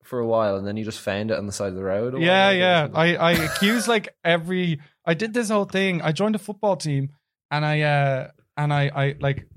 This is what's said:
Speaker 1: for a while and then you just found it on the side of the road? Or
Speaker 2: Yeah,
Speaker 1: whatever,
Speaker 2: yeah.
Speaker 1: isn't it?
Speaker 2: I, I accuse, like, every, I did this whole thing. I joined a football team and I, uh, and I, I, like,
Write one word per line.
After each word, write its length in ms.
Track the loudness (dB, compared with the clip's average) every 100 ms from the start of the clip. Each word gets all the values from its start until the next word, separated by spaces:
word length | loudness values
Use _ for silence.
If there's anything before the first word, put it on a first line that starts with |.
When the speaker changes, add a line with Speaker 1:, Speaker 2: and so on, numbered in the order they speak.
Speaker 1:
for 160 | _ -4
a 60 | 0
while 280 | 2 2 0
and 80 | -4
then 100 | -6
you 80 |
just 160 | -6 -6
found 300 | -4 -4 -2
it 60 | -4
on 80 | -4
the 60 |
side 160 | -6 -6
of 40 |
the 80 | -4
road? 320 | -4 -2 -2
Or 60 | 0
Speaker 2:
Yeah, 260 | 2 4 4
Speaker 1:
whatever, 120 | 4
Speaker 2:
yeah. 240 | 4 4
Speaker 1:
isn't 100 | 2
it? 240 | 2 2 4
Speaker 2:
I, 100 | 2
I 20 |
accuse, 560 | 2 -2 0 2 2 2
like, 260 | 0 -2 -4
every, 560 | 0 0 0 -2 0 -2 -6 _
I 100 | -2
did 200 | -2 0
this 140 | -2 0
whole 140 | 0
thing. 360 | 0 0 0 0
I 120 | -2
joined 240 | 0 0 -2
a 20 |
football 380 | -6 -4 -2 0
team 340 | 0 -2 -2 -8 _ _ _
and 140 | -2 0
I, 140 | 2
uh, 480 | 2 2 2 0 -6 -14 _ -4
and 160 | 0
I, 180 | 2 0
I, 220 | 0 -2 0
like, 260 | -2 -4 -8